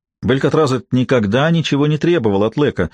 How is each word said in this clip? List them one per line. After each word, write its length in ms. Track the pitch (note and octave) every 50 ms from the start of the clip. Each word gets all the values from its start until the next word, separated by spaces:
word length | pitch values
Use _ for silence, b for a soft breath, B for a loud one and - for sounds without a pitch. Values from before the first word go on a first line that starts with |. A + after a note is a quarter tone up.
| _ _ _ _
Белькатразет 680 | - F#2+ C3 C3+ - C#3+ D#3+ D#3 D#3 B2+ C3 A#2 - _
никогда 580 | - B2+ B2 - C3+ B2 G#2+ G2 G#2+ C3 D3 E3
ничего 360 | E3+ E3 C#3+ - D3+ C#3 C#3+
не 100 | D3 D#3
требовал 480 | D3 - E3 F3 D#3+ A2+ G#2+ G2 G2 G#2
от 140 | A2 - C#3+
Лека, 320 | D3 A#2+ - - F2+ E2